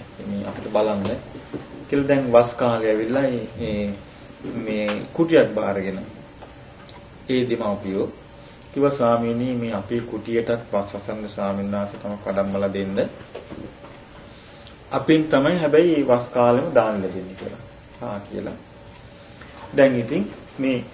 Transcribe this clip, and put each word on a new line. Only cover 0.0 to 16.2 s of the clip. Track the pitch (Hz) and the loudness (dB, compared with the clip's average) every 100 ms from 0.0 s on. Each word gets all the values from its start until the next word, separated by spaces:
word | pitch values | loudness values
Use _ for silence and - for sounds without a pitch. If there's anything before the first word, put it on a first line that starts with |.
| - - | -10 -12
මේ | 104 101 98 | -8 -6 -6
අපිට | - 107 | -8 -2
බලන්න" | 107 107 101 98 127 - - - - - - | 2 2 2 -2 -4 -8 -16 -12 -12 -12 -14
කියලා | - 143 139 | -2 0 4
දැන් | 139 127 | 2 6
වස් | 117 120 | 6 6
කාලය | - 123 113 110 | 2 2 2 2
ඇවිල්ලා | 107 110 135 135 120 110 | 2 2 2 0 -2 -6
මේ, | - 113 104 101 101 - - - - - 117 | -8 -4 -2 -4 -6 -12 -20 -20 -14 -10 -6
මේ | 110 107 104 104 - | -4 -2 -2 -4 -6
කුටියක් | - 165 156 - | -2 4 6 6
බාරගෙන | 107 101 98 95 95 104 - - - - - - - - - - - | 2 -2 -2 -4 -6 -10 -16 -20 -20 -20 -20 -20 -20 -20 -20 -20 -14
ඒ | - 127 | -2 0
දෙමව්පියෝ | 113 113 107 98 98 95 131 - - - - - - | 2 0 -2 -2 -2 -2 -2 -6 -20 -20 -20 -20 -8
කිව්වා | 139 139 | 2 2
"ස්වාමීනි | 135 120 117 117 117 127 | 4 4 4 2 0 -2
මේ | 123 117 | -2 -2
අපේ | 104 98 120 | -4 -4 -4
කුටියටත් | 113 107 104 117 117 117 - | -4 -8 -2 -2 0 -2 -2
වස් | 101 101 | -4 -4
වසන්න | 101 - 107 104 | -8 -8 -8 -8
ස්වාමීන් | 110 98 101 101 | -4 -4 -2 -4
වහන්සේ | 101 101 - | -4 -4 -8
තමක් | 101 104 | -10 -8
වඩම්මලා | 98 98 98 98 98 | -4 -2 -2 0 -2
දෙන්න. | 98 95 101 - - - - - - - - - - - - - - - - - - - | -2 -4 -2 -2 -4 -16 -16 -14 -14 -14 -16 -20 -20 -20 -20 -20 -20 -20 -20 -20 -18 -4
අපින් | 135 - 156 | -2 4 4
තමයි | 156 139 147 180 | 6 2 4 2
හැබැයි | 156 151 175 151 131 | 4 6 6 4 4
වස් | 120 | 2